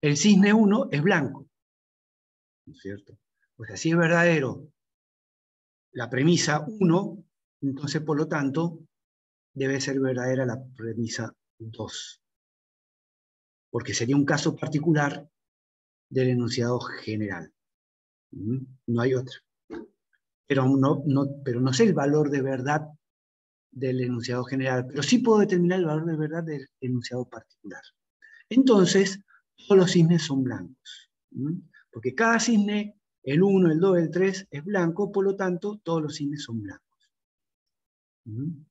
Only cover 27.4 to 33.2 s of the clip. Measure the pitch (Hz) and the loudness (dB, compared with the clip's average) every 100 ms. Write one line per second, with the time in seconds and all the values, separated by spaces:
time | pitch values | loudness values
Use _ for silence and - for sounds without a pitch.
27.4 | _ _ 101 - - _ _ _ _ - | _ _ -18 -18 -20 _ _ _ _ -20
28.4 | _ 233 262 214 180 190 190 - _ _ | _ 2 6 6 6 4 2 -2 _ _
29.4 | _ _ - 196 180 180 160 170 - 135 | _ _ 4 6 6 4 6 4 2 -2
30.4 | 127 107 87 - - - _ _ _ - | -2 -4 -10 -18 -20 -20 _ _ _ -8
31.4 | 139 175 - _ _ 117 120 123 226 226 | -6 -6 -10 _ _ -8 -8 0 2 2
32.4 | 226 220 202 208 208 - _ _ | 2 2 2 -2 -4 -12 _ _